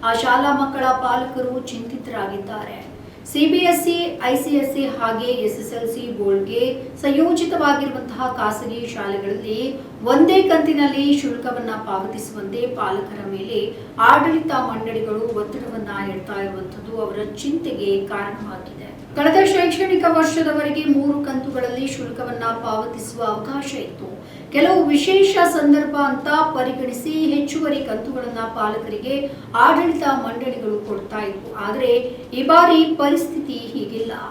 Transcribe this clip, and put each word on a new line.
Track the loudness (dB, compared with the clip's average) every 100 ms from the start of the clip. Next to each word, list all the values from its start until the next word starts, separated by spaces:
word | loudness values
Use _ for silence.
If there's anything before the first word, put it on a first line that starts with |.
ಆ | 0
ಶಾಲಾ | 2 4 4 4
ಮಕ್ಕಳ | 2 0 0
ಪಾಲಕರು | 0 0 2 0 -2 -4 -4 -4
ಚಿಂತಿತರಾಗಿದ್ದಾರೆ. | -8 -10 -10 -10 -10 -8 -6 -6 -8 -10 -10 -12 -14 -16 -18 -18 -8
ಸಿ | 2 4
ಬಿ | 4
ಎಸ್ | 4 4 2
ಇ, | 0 -2 -2
ಐ | 0 0
ಸಿ | 2
ಎಸ್ | 0 0 -2
ಇ | -2
ಹಾಗೆ | -2 -2 -2 -2
ಎಸ್ | 0 -2 -2
ಎಸ್ | -6
ಎಲ್ | -6 -4
ಸಿ | -4 -6 -4
ಬೋರ್ಡ್‌ಗೆ | 0 2 0 0 0 -2 -8 -4
ಸಂಯೋಜಿತವಾಗಿರುವಂತಹ | 0 4 4 4 0 2 2 2 0 -4 -8 -6 -4 -2
ಖಾಸಗಿ | -2 -2 -6 -8 -8
ಶಾಲೆಗಳಲ್ಲಿ | -8 -6 -4 -4 -6 -4 -4 -4 -6 -12 -8
ಒಂದೇ | 2 6 8 8
ಕಂತಿನಲ್ಲಿ | 6 6 4 4 4 4 4 4
ಶುಲ್ಕವನ್ನ | 2 -4 -4 -4 -6
ಪಾವತಿಸುವಂತೆ | -8 -4 -4 -4 -8 -10 -10 -8 -4 -4 -2
ಪಾಲಕರ | -2 -2 -4 -8 -8
ಮೇಲೆ | -8 -4 -4 -4 -6 -14 2
ಆಡಳಿತ | 6 6 4 2 0
ಮಂಡಳಿಗಳು | -2 -2 -4 -6 -4 -4 -4 -4 -4
ಒತ್ತಡವನ್ನ | -6 -8 -8 -10 -8 -6 -6
ಇಡ್ತಾ | -6 -8 -6
ಇರುವಂತದ್ದು | -6 -8 -10 -12 -10 -6
ಅವರ | -6 -6 -8 -6
ಚಿಂತೆಗೆ | -4 -4 -4 -4 0 0 0
ಕಾರಣವಾಗಿದೆ. | -6 -6 -8 -10 -12 -14 -14 -16 -16 -12 2
ಕಳೆದ | 6 8
ಶೈಕ್ಷಣಿಕ | 6 6 2 2 2 4 4
ವರ್ಷದವರೆಗೆ | 4 4 2 0 0 0 0
ಮೂರು | 2 2 4 0
ಕಂತುಗಳಲ್ಲಿ | -2 -4 -4 -4 -4 -4 -6
ಶುಲ್ಕವನ್ನ | -6 -8 -8 -8 -4
ಪಾವತಿಸುವ | -4 -4 -4 -4 -4 -8 -10 -4
ಅವಕಾಶ | -4 -2 -4 -6 -6
ಇತ್ತು. | -8 -10 -10 -12 -14 -16 -18 -4
ಕೆಲವು | 2 6 6
ವಿಶೇಷ | 6 4 4 6 6 6 4
ಸಂದರ್ಭ | 4 6 6 4 0
ಅಂತ | 0 0 0
ಪರಿಗಣಿಸಿ | 2 2 0 -2 -2 -4 -6 -4
ಹೆಚ್ಚುವರಿ | 0 2 2 0 -2 0 -2
ಕಂತುಗಳನ್ನ | -2 -6 -6 -6 -6 -6
ಪಾಲಕರಿಗೆ | -6 -2 -2 -2 -6 -8 -2 -2 -2 -8 -6 2
ಆಡಳಿತ | 4 6 2 2
ಮಂಡಳಿಗಳು | 0 0 -2 -6 -6 -4 -4 -4 -4
ಕೊಡ್ತಾ | -8 -6 -8
ಇದ್ವು. | -6 -8 -10
ಆದರೆ | -10 -6 -2 2 2 2 -10 -10
ಈ | -4
ಬಾರಿ | 6 8 8 8
ಪರಿಸ್ಥಿತಿ | 6 4 2 2 0 -6 -6
ಹೀಗಿಲ್ಲ. | -8 -8 -8 -6 -6 -6 -8 -10